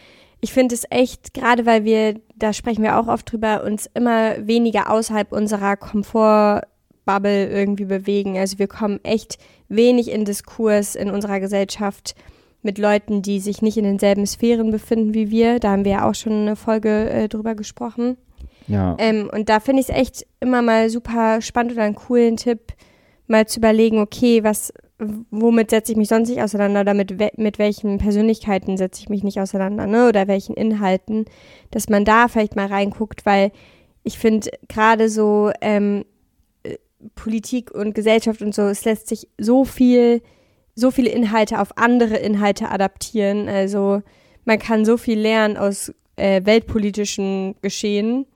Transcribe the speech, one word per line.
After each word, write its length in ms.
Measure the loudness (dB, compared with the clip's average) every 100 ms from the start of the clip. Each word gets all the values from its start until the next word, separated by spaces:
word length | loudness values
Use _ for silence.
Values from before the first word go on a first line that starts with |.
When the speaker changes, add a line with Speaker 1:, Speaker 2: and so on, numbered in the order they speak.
| -20 -20 _ -10
Speaker 1:
Ich 120 | -4
find 180 | 0 0
es 140 | 0 -4
echt, 440 | 0 0 -2 -16
gerade 320 | -4 0 2 4
weil 180 | 2
wir, 320 | 2 2 0 -2 _ -4
da 160 | -4
sprechen 300 | -4 -4 -2
wir 140 | 0 0
auch 100 | 0
oft 220 | -4 -4
drüber, 320 | -4 -2 -2 -4
uns 240 | -6 -6
immer 540 | -2 0 2 0 -2 0
weniger 420 | 0 2 0 0
außerhalb 440 | 0 0 -2 -2
unserer 420 | -2 -2 -2 -2 -4
Komfortbubble 1700 | -4 -6 -2 2 4 4 4 0 -4 _ _ _ -4 0 0 0 0
irgendwie 360 | 0 -2 -2 -4
bewegen. 520 | -4 -2 -2 -2 -2
Also 220 | -4 -2
wir 80 | -6
kommen 320 | -2 -4 -4
echt 340 | -2 -4 -4 -18 _ _ -4
wenig 420 | 2 4 4 0
in 140 | -2 -4
Diskurs 720 | -6 -10 -4 0 0 0 -6
in 140 | -6
unserer 300 | -6 -4 -4
Gesellschaft 760 | -2 -2 -2 -4 -6 -6 -14 -16 -20 _ _ _
mit 160 | -8 -2
Leuten, 440 | 0 0 0 -4
die 180 | -2 -4
sich 220 | -4 -2
nicht 160 | -2 0
in 80 | 0
denselben 400 | 2 2 2 -2
Sphären 460 | 0 0 2 0
befinden 420 | -2 -2 0 0
wie 160 | 0 0
wir. 300 | 2 2 2
Da 120 | 2
haben 140 | 2 2
wir 60 |
ja 160 | 2 0
auch 60 | -2
schon 180 | -2
eine 220 | 0 0 -2
Folge, 540 | -2 0 0 0 0
äh, 200 | -2 -2
drüber 260 | -4 -6 -6
gesprochen. 600 | -10 -10 -10 -4 -4 -4 _ -20 -20 _ -4
Speaker 2:
Ja. 280 | -2 0 0
Speaker 1:
Ähm, 300 | 0 0 -2
und 160 | -4 0
da 100 | 0
find 200 | 2 0
ich's 100 | 2
echt 380 | 0 -2 -4 -20 -6
immer 220 | 0 2
mal 280 | 4 4 2
super 520 | -2 -4 0 0 0
spannend 300 | -2 -2 -2
oder 100 | -2
einen 120 | -4 -4
coolen 420 | 0 2 4 2
Tipp, 360 | -2 -4 -6 -20 _ _ _ _ 0
mal 200 | 2 2
zu 120 | 2
überlegen, 400 | 2 4 4 2
okay, 440 | -2 0 4 4
was, 300 | 2 -2 -6 -16 _ -12 -10 -10 -8
womit 380 | 0 2 4 4
setze 220 | 0 0
ich 40 | -2
mich 120 | 2
sonst 200 | 2 0
nicht 120 | -2
auseinander 380 | -2 0 0 2
oder 120 | 2
mit 240 | 0 -2 -2
we-, 140 | -4 -2
mit 200 | -4 0
welchen 380 | -2 -2 -4 -2
Persönlichkeiten 800 | 0 2 2 0 -2 -4 -2 -4
setze 240 | -4 -6
ich 80 | -8
mich 140 | -4
nicht 160 | -4 -4
auseinander, 480 | -4 -4 -4 -4 0
ne? 200 | 4 4
Oder 180 | 4 2
welchen 260 | -2 -4 -4
Inhalten, 680 | -2 0 0 0 -2 -6 -6 -12 -20 -20 -8
dass 180 | -8 0
man 160 | 2 4
da 220 | 4 4
vielleicht 280 | 2 -2 -2
mal 120 | -2
reinguckt, 580 | -2 -2 -4 -8 -4 0
weil 260 | 2 2 -2 -20 _ _ _
ich 160 | -12 -2
find 300 | 0 0 -4 -14 -10
gerade 420 | 0 2 4 2
so, 420 | 2 2 4 2 0
ähm, 440 | 0 0 0 -2 -6 _ _ _ _ _
äh, 120 | -14 -14 _ _ -20 -12
Politik 560 | -6 -6 -4 -6 -6
und 240 | -6 -6 0
Gesellschaft 460 | 2 4 2 -4
und 120 | -4
so, 100 | -2
es 200 | -2 0 -2
lässt 220 | -2 -4
sich 200 | -10 -10 -6
so 240 | 2 2 2
viel, 560 | 2 4 6 4 2 _ _ _ _ _ 0
so 160 | 0
viele 180 | 2 0
Inhalte 500 | 0 0 0 0 -2
auf 160 | -4 0
andere 400 | 2 4 2 0
Inhalte 520 | -2 0 0 0 -4
adaptieren. 800 | -2 -2 -4 -6 -2 0 -2 -2
Also 520 | -2 -2 0 0 0 -4 _ _ _ -2
man 140 | -2
kann 260 | 0 0 2
so 120 | 2
viel 220 | 0 0
lernen 380 | 2 2 0 0
aus, 340 | -2 -4 -10 -16 _ -4
äh, 240 | 0 2 4
weltpolitischen 1080 | 2 2 -2 -2 -4 -6 -4 -4 -4 -6 -6
Geschehen 640 | -8 -4 -2 -2 -2 -4 -6